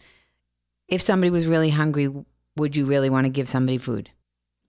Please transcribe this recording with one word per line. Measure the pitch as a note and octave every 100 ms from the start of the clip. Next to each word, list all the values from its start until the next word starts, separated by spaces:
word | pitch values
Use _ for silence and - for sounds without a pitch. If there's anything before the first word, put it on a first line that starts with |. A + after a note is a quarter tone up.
| _ _ _ _ _ _ _ _ -
If | F#3
somebody | G3 F#3+ F3+
was | F3 E3
really | D#3+ D#3+
hungry, | D3+ D#3 D3 C#3 C#3 - _ _ -
would | D3+ C#3+
you |
really | C3+ C#3 C3+
wanna | C3 C3
give | C3+ C3
somebody | C3 C3 B2+
food? | B2+ A2 - _ _ _ _ _